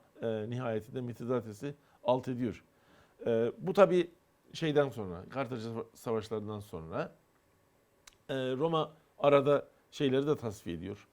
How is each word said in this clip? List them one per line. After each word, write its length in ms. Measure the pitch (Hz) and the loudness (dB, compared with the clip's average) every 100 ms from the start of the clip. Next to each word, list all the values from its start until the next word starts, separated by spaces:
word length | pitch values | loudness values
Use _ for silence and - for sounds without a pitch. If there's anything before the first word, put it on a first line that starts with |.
| _ - | _ -8
e, 280 | 117 110 107 | -4 -4 -4
nihayetinde 520 | 123 123 110 107 127 | -6 -4 -4 -4 -10
Mitridades'i 760 | 120 110 120 127 110 107 143 147 _ _ | -8 -8 -2 -2 -4 -10 -10 -12 _ _
alt 240 | - 127 131 | 0 0 0
ediyor. 360 | 123 120 85 _ _ _ - _ - 117 | -2 -4 -4 _ _ _ -20 _ -6 0
E, 260 | 113 117 - | 2 2 -2
bu 160 | 175 | 0
tabii 380 | 196 180 180 165 - _ _ _ | 6 8 6 0 -6 _ _ _
şeyden 360 | - 160 147 139 | -6 2 4 2
sonra, 340 | 110 95 87 - | 0 -8 -8 -8
Kartaca 320 | 131 123 120 | -6 -6 -6
Sava-, 240 | 113 113 - | -6 -8 -10
Savaşlarından 640 | - 123 110 104 107 104 107 | -10 -4 -4 -2 -6 -6 -10
sonra, 520 | 101 82 80 117 170 - _ _ _ _ _ _ _ _ - _ - | -10 -12 -8 -8 -8 -12 _ _ _ _ _ _ _ _ -20 _ -8
e, 60 | 135 | -4
Roma 560 | 131 131 165 160 - - _ - | -2 0 0 0 0 -6 _ 2
arada 480 | 143 139 139 139 - _ _ | 6 6 6 2 0 _ _
şeyleri 360 | - 139 135 147 | -2 2 2 2
de 100 | 135 | 0
tasfiye 380 | 117 98 104 82 | -2 -8 -8 -8
ediyor. 320 | 92 104 - | -8 -12 -16